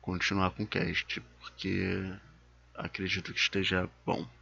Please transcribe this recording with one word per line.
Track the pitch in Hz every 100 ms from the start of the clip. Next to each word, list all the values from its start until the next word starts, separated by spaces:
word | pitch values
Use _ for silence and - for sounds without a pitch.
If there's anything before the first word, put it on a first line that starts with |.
continuar | - 92 - 98 92
com | -
o | 107
cast, | 95 87 90 - - - -
porque | - - 95 95 92 92 95 92 - - - - -
acredito | - - - 95 92 85
que | -
esteja | - 98 90 92 90 - -
bom. | - 101 -